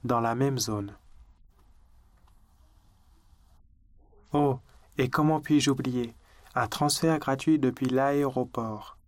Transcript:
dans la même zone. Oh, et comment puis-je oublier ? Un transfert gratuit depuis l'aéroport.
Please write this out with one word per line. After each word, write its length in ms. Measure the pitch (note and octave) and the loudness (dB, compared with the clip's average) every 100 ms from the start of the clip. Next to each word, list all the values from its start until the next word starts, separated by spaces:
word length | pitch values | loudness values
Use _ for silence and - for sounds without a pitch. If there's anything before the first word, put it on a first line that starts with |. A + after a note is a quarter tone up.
dans 160 | A#2+ A#2+ | 0 0
la 160 | A#2 A#2+ | 0 0
même 240 | C#3 C3 | 0 -2
zone. 340 | A2+ G#2 G2+ - - - - _ - _ _ - _ - _ _ - - _ _ _ _ _ _ _ _ _ - _ - _ _ _ - _ - _ | -4 -4 -8 -14 -20 -20 -20 _ -20 _ _ -20 _ -20 _ _ -20 -20 _ _ _ _ _ _ _ _ _ -20 _ -20 _ _ _ -20 _ -20 _
Oh, 280 | D3 C#3+ C3 - - - - | 2 2 0 -8 -20 -12 -2
et 120 | C3 | 0
comment 300 | - D3+ D#3 | 2 2 2
puis-je 320 | C#3 D3+ C3+ | 2 2 4
oublier ? 420 | C3+ B2+ B2 A#2+ - _ - - B2 | 0 -2 -4 -4 -10 _ -20 -8 -4
Un 120 | A2+ | -4
transfert 500 | - D3 - E3 D#3 | 0 0 2 2 0
gratuit 380 | C#3+ C3+ D#3 D#3 | 0 -2 2 2
depuis 300 | C3 B2 C3 | 2 0 -2
l'aéroport. 1080 | B2+ C#3 C#3+ C#3 B2+ B2 - A2+ G#2+ - - | 0 2 2 0 -2 -4 -6 -8 -10 -14 -20